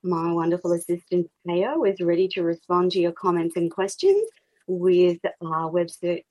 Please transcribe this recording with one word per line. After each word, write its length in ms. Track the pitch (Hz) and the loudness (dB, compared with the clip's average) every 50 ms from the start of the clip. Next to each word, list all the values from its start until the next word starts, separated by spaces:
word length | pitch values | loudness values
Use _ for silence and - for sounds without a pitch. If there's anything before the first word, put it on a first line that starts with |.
my 300 | - 180 175 165 165 170 | -2 -2 -2 0 0 -2
wonderful 400 | 170 170 165 170 170 175 - 175 | -2 0 0 0 -2 -2 0 -2
assistant, 580 | 175 170 - - 175 175 _ _ 185 180 170 - _ _ _ 175 | -2 -2 -2 -4 -6 -6 _ _ -2 -2 -2 -2 _ _ _ -4
Teo, 360 | 175 175 190 240 294 330 277 | -2 0 0 0 0 0 0
is 180 | 202 190 185 | 0 0 0
ready 260 | 180 170 170 170 190 185 | 0 0 2 2 0 0
to 120 | 185 190 | 0 -2
respond 520 | 175 170 170 165 _ _ 180 180 180 180 180 | -2 -2 -2 -4 _ _ 2 2 2 2 2
to 60 | 190 | 2
your 120 | 170 170 | 0 0
comments 460 | 170 - - 190 175 175 165 170 165 175 | -2 -2 -2 0 0 0 0 -2 -2 -2
and 120 | 170 165 | -2 -2
questions 580 | 170 - 185 196 - - - 381 392 403 453 453 _ _ _ _ _ _ _ | -2 -2 -4 -4 -4 0 2 4 4 4 2 -2 _ _ _ _ _ _ _
with 540 | - 185 180 175 185 180 180 180 180 175 170 - - - _ 175 | -6 -6 0 2 2 4 6 4 4 2 0 -4 -8 -8 _ -10
our 260 | 165 165 160 165 160 | -6 -4 -4 -4 -2
website 540 | 165 175 175 170 - - - 175 175 170 - _ | -2 -2 -2 -2 -6 -8 -4 -4 -4 -4 -6 _